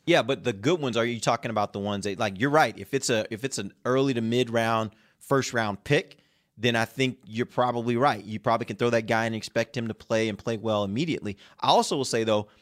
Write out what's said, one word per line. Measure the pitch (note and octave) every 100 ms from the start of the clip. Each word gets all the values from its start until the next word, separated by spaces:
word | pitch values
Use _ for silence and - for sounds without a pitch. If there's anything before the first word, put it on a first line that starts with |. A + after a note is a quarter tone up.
Yeah, | - E3
but | A#2 C3+
the | A#2+
good | G2 A2 F3
ones, | C#3 A#2
are | A#2
you | A#2+
talking | - A#2 B2
about | G#2+ G2+
the | G#2
ones | G2+ G2+
that, | G2 G2
like, | A2+ F#2+
you're | C3+
right. | D3 C3+ G2+
If | G2
it's | C3+ -
a, | A#2 -
if | G#2+
it's | B2+ -
an | G2 - -
early | C3 C#3
to | A#2+
mid | A2+ A#2+ B2
round, | A#2 A2+ A2+ A2 - _ _
first | - C#3 B2
round | A#2+ A2 G2
pick, | - D3 - - _ _ _ -
then | A#2 A#2
I |
think | A2+ - C3 -
you're | - A2 A#2+
probably | - B2 A#2+ A#2 A#2
right. | C#3+ G#2+
You | G2 G#2+
probably | - A2+ A#2+
can | G#2+
throw | A#2+
that | A#2 A2
guy | A2+
and | A2+
expect | A2+ - - A#2
him | - A#2
to |
play | G#2+ - A2+ A2+
and | G2+
play | - A2+
well | A2 G#2+
immediately. | G2+ G#2 E3+ B2 G#2 G2 - -
I | A#2+
also | F3+ A#3 D#3+
will |
say, | B2+ A#2+
though, | A2 G#2+ G#2 _